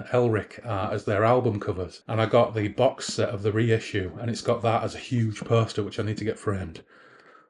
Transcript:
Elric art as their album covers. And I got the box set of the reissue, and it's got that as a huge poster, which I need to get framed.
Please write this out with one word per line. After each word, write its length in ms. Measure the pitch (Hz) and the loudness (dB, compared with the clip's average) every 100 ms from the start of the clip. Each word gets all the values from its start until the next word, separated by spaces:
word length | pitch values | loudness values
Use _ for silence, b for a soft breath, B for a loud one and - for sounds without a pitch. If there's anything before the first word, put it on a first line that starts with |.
| - | 0
Elric 500 | 123 120 107 - - | 2 4 2 -2 -10
art 300 | 117 98 101 | -6 -4 -2
as 120 | 104 - | -2 0
their 180 | 101 110 | 2 4
album 340 | 123 117 104 | 4 2 -2
covers. 440 | - 92 90 - - | -4 -6 -8 -10 -4
And 140 | 110 | 0
I 60 | 107 | 4
got 260 | 120 - | 4 4
the 140 | 110 104 | 2 -2
box 400 | 110 127 - - | 2 2 2 -6
set 220 | - 104 | -2 -2
of 120 | 107 | -2
the 100 | 107 | -2
reissue, 600 | 110 120 113 - 104 90 - | 2 2 2 0 -4 -4 -6
and 80 | 113 | -6
it's 120 | 107 | -4
got 200 | 127 117 | -2 0
that 220 | 117 113 | 2 0
as 100 | 113 | -2
a 60 | - | -6
huge 400 | - 120 110 107 | -4 0 0 -2
poster, 420 | - 117 107 - | 2 2 2 -2
which 180 | 98 - | -4 -4
I 40 | |
need 140 | 104 104 | -4 -4
to 60 | |
get 140 | 104 - | -4 -4
framed. 460 | 107 98 82 82 b b b b b b b | -4 -4 -6 -10 b b b b b b b